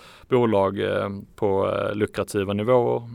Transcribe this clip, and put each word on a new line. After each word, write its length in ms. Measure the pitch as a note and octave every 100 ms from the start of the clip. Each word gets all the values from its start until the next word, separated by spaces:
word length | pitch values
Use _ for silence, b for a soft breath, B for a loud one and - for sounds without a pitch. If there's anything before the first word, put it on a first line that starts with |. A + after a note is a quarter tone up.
| B B B
bolag, 520 | B2+ A#2 G2+ G2 G2
eh, 280 | G2 G2 G2+ G2 - -
på, 320 | G#2 F#2+ G2
eh, 260 | G2+ G2+
lukrativa 580 | G#2 G#2 - G2 G#2 G2
nivåer, 580 | G2+ G#2+ B2+ A#2+ B2 A#2